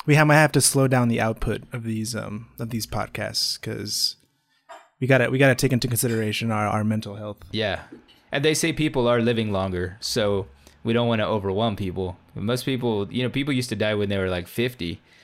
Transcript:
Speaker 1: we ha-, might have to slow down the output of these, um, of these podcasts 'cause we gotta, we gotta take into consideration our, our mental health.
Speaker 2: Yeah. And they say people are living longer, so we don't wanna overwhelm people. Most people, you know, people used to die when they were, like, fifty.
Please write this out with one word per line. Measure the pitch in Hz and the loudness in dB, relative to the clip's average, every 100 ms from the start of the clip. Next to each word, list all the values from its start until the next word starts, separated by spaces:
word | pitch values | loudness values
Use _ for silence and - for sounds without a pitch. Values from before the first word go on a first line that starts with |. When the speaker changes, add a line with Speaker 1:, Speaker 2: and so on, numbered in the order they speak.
| - | 2
Speaker 1:
we | 147 | 4
ha-, | 151 | 6
might | 147 | 6
have | 151 | 6
to | 143 | 4
slow | - 139 135 | 2 4 4
down | 131 120 | 4 2
the | 117 | 2
output | 113 110 120 104 - | 0 -2 -4 -4 -6
of | 120 113 | -10 -6
these, | 110 107 110 | -4 -4 -6
um, | 104 104 117 - | -8 -10 -14 -12
of | 117 | -6
these | 113 - | -6 -6
podcasts | 107 107 - 104 104 - - | -6 -6 -6 -6 -4 -4 -4
'cause | 110 110 104 110 - - _ _ _ _ _ - _ - | -8 -8 -6 -2 -2 -4 _ _ _ _ _ -20 _ -6
we | 127 | 4
gotta, | 131 120 | 4 4
we | 131 | 4
gotta | 139 127 | 4 4
take | 135 | 2
into | 123 123 | 2 0
consideration | 117 123 113 107 104 113 | 0 0 0 -2 -2 -2
our, | 107 104 | 0 0
our | 107 | 0
mental | 110 107 107 101 | 0 0 -4 -10
health. | 107 101 - | -12 -12 -8
Speaker 2:
Yeah. | 107 104 82 - - _ _ - | -4 -2 -2 -8 -20 _ _ -6
And | 143 156 | 0 2
they | |
say | 151 165 | 2 0
people | 143 151 131 120 | 0 0 2 2
are | 120 | 4
living | 117 113 107 | 2 2 0
longer, | 98 95 90 87 90 | 0 -2 -2 -4 -6
so | - 120 104 98 95 - - _ | -4 0 0 0 -4 -14 -20 _
we | 113 | -2
don't | 117 117 | 0 2
wanna | 113 92 | 0 0
overwhelm | 107 98 95 117 98 | 0 0 0 -2 -2
people. | 95 90 90 90 _ - | -6 -4 -6 -8 _ -8
Most | 101 127 | -4 -2
people, | 135 127 120 104 101 | -2 -2 0 -2 -2
you | 117 | -2
know, | 123 | -2
people | 135 139 127 | -2 -2 -2
used | 123 | -2
to | 104 | -2
die | 107 104 | 0 0
when | 104 | 0
they | 98 | -2
were, | 92 | -2
like, | 90 87 | -4 -6
fifty. | - 123 123 85 98 _ _ | -4 -4 -4 -8 -10 _ _